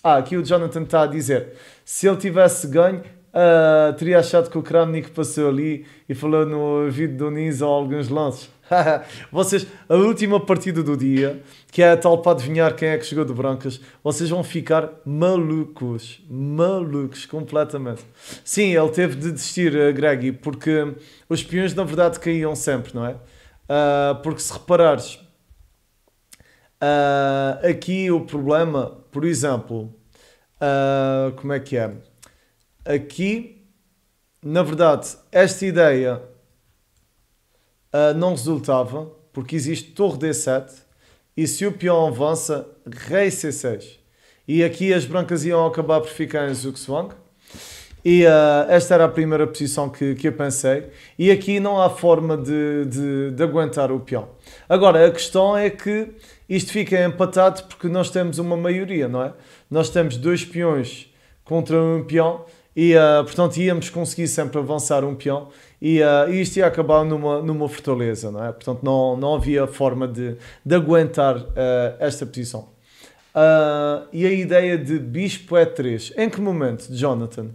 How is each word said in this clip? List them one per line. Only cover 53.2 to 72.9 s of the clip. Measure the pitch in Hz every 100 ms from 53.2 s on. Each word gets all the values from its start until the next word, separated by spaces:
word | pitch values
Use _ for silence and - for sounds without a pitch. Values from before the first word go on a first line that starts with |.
| 139
de | 127
aguentar | 160 156 156 151 135
o | 131
peão. | 127 123 - - - - _
Agora, | 185 196 160 170
a |
questão | 170 - 185 196 208
é | 208
que | 202 202 208 220 - - _ -
isto | 190 185
fica | 214 185 185
empatado | 180 175 185 185 190 185
porque | - - 175
nós | 180 180
temos | 185 175 147
uma | 175 170
maioria, | 175 185 190 180 123
não | 127
é? | 135 170 - - _
Nós | 151 156
temos | 175 160 120
dois | 147 175
peões | - 170 170 143 123 - - _ _ _
contra | _ 165 - 160
um | 165 165
peão | 160 160 160 170 - _ _ 156
e, | 170
ah, | 165 156 147
portanto, | 151 170 175 143
íamos | 185 170 -
conseguir | 170 165 - 165
sempre | - 143 147
avançar | 131 151 - 143
um | 139
peão | 135 139 139 143 - _ _
e, | 151 160
ah, | 151 143 147
isto | 185 180 190
ia | 180
acabar | 165 156 156
numa, | 156 156 147 147
numa | 160 151 147
fortaleza, | 147 - 127 120 110 113
não | 104
é? | 117
Portanto, | 117 - 120
não, | 135 135 131 127
não | 139
havia | 151 131 143 135
forma | - 135 123 127
de, | 117 123 117 - -
de | 135
aguentar, | 175 151 165 160 - 139 120 117 -
ah, | 127 123 120 -
esta | 147 -
posição. | 123 131 117 110 - _ _